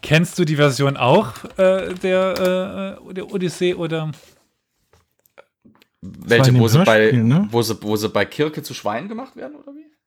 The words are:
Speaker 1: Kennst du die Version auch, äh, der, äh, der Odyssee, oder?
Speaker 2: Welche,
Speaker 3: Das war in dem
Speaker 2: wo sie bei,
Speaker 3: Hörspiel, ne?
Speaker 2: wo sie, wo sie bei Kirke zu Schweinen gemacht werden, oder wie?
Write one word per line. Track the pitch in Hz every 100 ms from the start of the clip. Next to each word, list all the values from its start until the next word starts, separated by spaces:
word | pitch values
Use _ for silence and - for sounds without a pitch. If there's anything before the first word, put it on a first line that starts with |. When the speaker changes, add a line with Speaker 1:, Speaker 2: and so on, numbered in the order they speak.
Speaker 1:
Kennst | - 156 175 -
du |
die | 165 151
Version | 147 123 139 139
auch, | 123 170 208 - - -
äh, | 185 190 175
der, | 185 185 185 190 180 185 185 185 185 196 - -
äh, |
der | 185 -
Odyssee, | 202 180 - 180
oder? | 180 165 160 156 147 _ _ _ _ _ _ _ _ _ _ _ _ - _ _ _ _ _
Speaker 2:
Welche, | 92 - -
Speaker 3:
Das | 117
war | 131
in |
dem | 127
Speaker 2:
wo | 117
sie | 131
bei, | 180 110
Speaker 3:
Hörspiel, | 110 123
ne? | 113 147 208
Speaker 2:
wo | 117
sie, | 110 110
wo | 104 107
sie | 107
bei | 107 98
Kirke | - 151 151
zu | -
Schweinen | 120 - 104 190
gemacht | 220 269
werden, | - 262 302
oder | -
wie? | 285 320 302